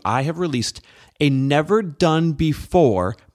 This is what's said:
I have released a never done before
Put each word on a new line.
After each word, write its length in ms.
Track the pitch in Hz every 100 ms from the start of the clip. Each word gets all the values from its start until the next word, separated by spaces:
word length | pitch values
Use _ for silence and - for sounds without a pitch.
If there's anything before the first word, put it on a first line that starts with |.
I 180 | 98 123
have 160 | 143 165
released 420 | 175 127 - - _ _ _ -
a 100 | 147
never 540 | 135 139 147 156 214
done 520 | 190 143 170 160 165
before 840 | 147 160 143 - 185 139 92 92 - _